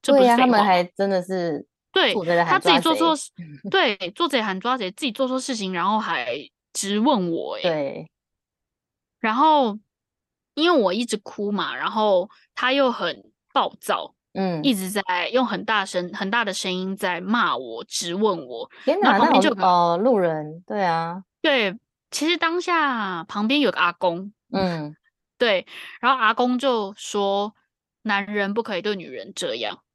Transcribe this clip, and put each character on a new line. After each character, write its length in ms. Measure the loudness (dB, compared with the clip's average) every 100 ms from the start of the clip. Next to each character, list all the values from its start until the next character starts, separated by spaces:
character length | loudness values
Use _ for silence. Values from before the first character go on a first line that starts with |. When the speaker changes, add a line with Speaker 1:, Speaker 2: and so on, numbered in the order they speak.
Speaker 1:
这 100 | 6
不 120 | 6
是 0 |
废 60 | 8
话 80 | 6
吗？ 0 |
Speaker 2:
对 60 |
啊， 40 | 6
他 0 |
们 180 | 6 6
还 180 | 4
真 260 | 2 -2 0
的 120 | 0
是 460 | -2 -4 -2 -4 -8 _ _
Speaker 1:
对， 220 | 0 0
Speaker 2:
做 120 | 0 0
贼 100 | 2
的 80 | 4
喊 140 | 2
抓 0 |
贼。 100 | 4
Speaker 1:
他 20 |
自 40 | 2
己 60 |
做 140 | 2 2
错 200 | 2 0
事， 160 | -6 -16 -18
Speaker 2:
<laughs> 200 | -14 -2
Speaker 1:
对， 420 | 0 0 -2 -8 -4
做 120 | -2
贼 140 | 0
喊 180 | -2 -4
抓 180 | -4 -4
贼， 120 | -4
自 140 | -6 -8
己 60 |
做 160 | -2 -2
错 120 | -2
事 160 | -4 -6
情， 160 | -4
然 140 | -2 0
后 120 | 0
还 360 | -2 -4 -4 -8 -10 _ _
质 260 | -8 -2 2
问 320 | 2 2 0
我 240 | -4 -6 -4
欸。 40 |
Speaker 2:
对。 500 | -2 -2 -4 -8 -14 _ _ _ _ _ _ _ _ _ _ _
Speaker 1:
然 160 | -4 2
后， 420 | 4 4 2 -2 _ _ _ _ _ _ _ 0
因 180 | 4
为 80 | 4
我 120 | 4
一 120 | 0 -2
直 120 | -4
哭 340 | -6 -6 -4
嘛， 240 | -2 -4 -4
然 160 | -4
后 380 | 2 4 4 0 _ _ -4
他 180 | 0
又 180 | 2 2
很 400 | 0 -4 -6 -16 _ _
暴 180 | 0 0 -4
躁， 360 | -4 -4 -4 _ _
Speaker 2:
嗯。 300 | -4 -4 0
Speaker 1:
一 100 | 0
直 160 | 0 -2
在 400 | -4 -2 -2 0
用 120 | 0 0
很 180 | -2 0
大 200 | -2 0
声、 260 | -4 -6
很 180 | -6 -2
大 120 | -2
的 100 | -2
声 200 | -4 -4
音 220 | -4 -4 -4
在 260 | -4 -4
骂 340 | -2 0 0 -2
我， 280 | -6 -12
质 320 | -8 -8 -6 0
问 320 | 0 0 -6
我。 240 | -12 -12 -6 -2
Speaker 2:
天 140 | 2
哪， 100 | 4
Speaker 1:
然 80 | 4
后 60 | 6
旁 60 |
边 80 | 6
就 60 | 4
有 60 | 2
个 60 |
Speaker 2:
那 60 | 4
有， 60 |
哦， 240 | 6 4 2
路 200 | 2 2
人， 460 | 2 -2 -6 -12 _
对 160 | -2
啊。 400 | 0 0 -4 -8 -14 _
Speaker 1:
对， 360 | 0 2 0 -4 _ _ _
其 180 | -4 -2
实 100 | 0
当 220 | 0 -2
下 640 | -2 0 0 -2 -4 -6 -8
旁 220 | -4 0
边 120 | 2
有 100 | 2
个 80 | 2
阿 140 | 0
公。 420 | 0 -2 -2 -10 _ _
Speaker 2:
嗯。 440 | -2 -2 -4 -8 -14 _ _
Speaker 1:
<laughs> 220 | _ _
对， 280 | 0 0 -4 -18 -18 -4
然 100 | 0
后 60 | 2
阿 160 | 2
公 260 | 2 0 2
就 340 | 0 0 -4 -8
说 580 | -6 -2 0 0 -2 _ _ _ _ _
：“男 220 | -4 -2 -2
人 280 | -4 -2
不 80 | -2
可 160 | -4 -4
以 40 |
对 120 | -4 -6
女 120 | -8
人 240 | -12 -12
这 220 | -8 -6 -6
样。” 280 | -8 -10 _